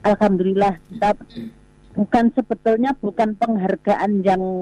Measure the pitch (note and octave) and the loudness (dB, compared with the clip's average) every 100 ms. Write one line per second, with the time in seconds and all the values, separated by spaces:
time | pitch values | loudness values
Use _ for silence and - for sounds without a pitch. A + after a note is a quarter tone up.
0 | G#3 G3+ G#3 F#3 F#3 F#3+ G3+ E3+ _ F#3 | 2 2 2 2 2 2 0 -2 _ -2
1 | G#3 G#3 - A#3 A3+ - - _ - - | -2 -2 -8 -14 -14 -16 -20 _ -12 -6
2 | G#3 A#3+ A#3 C4 A#3 A3+ A3+ A3+ C4 C4+ | 0 2 2 0 -4 -4 0 0 0 -2
3 | G#3 F#3+ G#3+ G#3 A#3 A3 F#3 F#3+ - G3+ | -4 -2 -2 0 -2 0 -2 -2 -2 0
4 | G3 G3+ F#3 F#3+ F#3 F#3 | 0 0 2 0 -2 -4